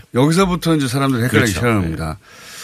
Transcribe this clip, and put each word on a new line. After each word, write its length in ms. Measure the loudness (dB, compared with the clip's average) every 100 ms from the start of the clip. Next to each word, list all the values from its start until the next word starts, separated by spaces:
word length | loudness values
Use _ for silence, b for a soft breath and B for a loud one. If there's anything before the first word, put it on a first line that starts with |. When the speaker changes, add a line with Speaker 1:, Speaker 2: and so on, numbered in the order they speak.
| -6 0
Speaker 1:
여기서부터 600 | 2 4 2 0 0 0
이제 100 | 0
사람들이 360 | 0 0 0
헷갈리기 300 | 0 2 0
Speaker 2:
그렇죠. 0 |
Speaker 1:
시작합니다. 680 | 0 0 0 0 -4 -6 -8 B B B B